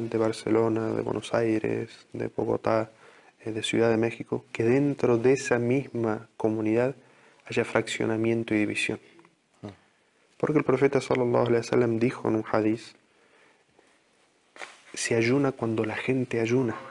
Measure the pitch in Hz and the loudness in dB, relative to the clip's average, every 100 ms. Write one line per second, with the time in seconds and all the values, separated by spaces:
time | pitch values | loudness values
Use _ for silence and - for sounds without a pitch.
0 | 113 113 113 113 - 113 113 110 110 110 | 0 0 0 -2 0 2 2 0 -2 -2
1 | 113 110 - 117 113 110 113 113 113 - | -2 -4 -2 0 2 0 -2 -4 -6 -12
2 | - 117 113 - 113 110 110 113 110 - | -16 -8 -6 -4 -2 0 2 0 -2 -10
3 | - - - _ 113 110 - 110 117 110 | -20 -20 -20 _ -8 -6 -2 2 4 4
4 | 117 - 104 123 - - 113 135 143 135 | 0 -4 -8 -8 -8 -2 2 2 2 0
5 | 127 117 123 135 - 120 120 139 127 120 | 2 4 4 2 2 0 2 0 -2 -4
6 | 113 107 117 - 110 110 107 113 127 - | -2 -4 -8 -4 -2 0 0 2 0 -4
7 | - _ - _ - 123 113 117 110 - | -18 _ -20 _ -6 -4 0 0 -2 -2
8 | 113 110 113 117 113 107 107 107 - 107 | -2 0 0 0 0 0 0 -2 -4 -6
9 | - - - _ _ _ 104 95 _ _ | -10 -20 -20 _ _ _ -18 -18 _ _
10 | _ _ _ _ - 151 139 131 139 135 | _ _ _ _ 0 0 2 2 2 2
11 | - 127 120 120 120 117 117 123 120 113 | 0 0 2 2 4 2 2 2 2 2
12 | 120 - 113 110 - 110 107 113 - - | 0 0 -2 -2 0 0 2 -2 -6 -20
13 | _ _ _ _ _ _ _ _ _ _ | _ _ _ _ _ _ _ _ _ _
14 | _ _ _ _ _ - - - - - | _ _ _ _ _ -18 -18 -18 -16 -8
15 | - 117 113 135 135 - 113 113 107 - | -2 0 2 2 2 0 -4 -2 -2 -4
16 | - 131 123 117 113 123 123 - - | -2 -2 -2 -2 0 2 0 -4 -14